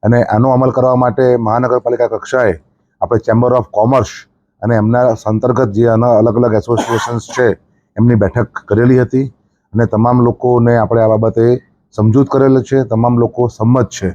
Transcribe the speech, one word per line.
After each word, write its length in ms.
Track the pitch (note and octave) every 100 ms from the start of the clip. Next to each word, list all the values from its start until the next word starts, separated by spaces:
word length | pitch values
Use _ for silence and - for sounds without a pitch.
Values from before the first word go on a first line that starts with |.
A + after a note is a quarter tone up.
અને 200 | G#2+ A#2+
આનો 280 | A#2 G#2+ C3
અમલ 200 | B2+ C3
કરવા 260 | B2 B2+ B2+
માટે 400 | B2 A#2 B2+ B2
મહાનગરપાલિકા 680 | A2 A2+ B2+ B2 A#2 A#2+ A#2
કક્ષાએ 480 | A2 - C3 A2+ D#2+ _ _ _ _
આપણે 180 | - A2+ -
Chamber 220 | A2+ B2
of 120 | B2 A2+ G#2
Commerce 640 | A2+ C3+ G2+ - - _ _ _
અને 120 | G#2+
એમના 260 | A2+ G#2 A#2+ B2 A2 G#2+
અંતર્ગત 420 | G#2+ B2 A#2+ B2+
જે 200 | G2 A#2
આના 300 | A2+ A#2+ A2+
અલગ 180 | A#2 A2+
અલગ 180 | A#2+
એસોસિએશન્સ 680 | G#2+ A2 A2+ G2+ A#2 - A#2 - -
છે, 120 | A#2+ F#2 _ _ _ -
એમની 180 | A#2
બેઠક 380 | A#2 F#2+ A#2+ A#2+
કરેલી 480 | - - G#2 A#2+ B2+
હતી 280 | A#2+ C3 C3+ _ _ _ _
અને 120 | G#2 A#2
તમામ 340 | G#2+ A#2 B2
લોકોને 560 | A#2+ A#2 B2 B2 A#2+ A#2+
આપણે 260 | G#2+ A#2
આ 60 | A2
બાબતે 520 | A2 A2+ A2+ A2+ B2 _ _ _
સમજૂત 360 | - G#2+ A#2 C3+
કરેલ 320 | C3+ C3+ C3
છે, 200 | A2 C#3
તમામ 360 | B2+ A2+ A#2+ A#2+
લોકો 300 | A#2 - A#2+
સંમત 400 | - A2+ B2+ A2+
છે. 200 | - F#2+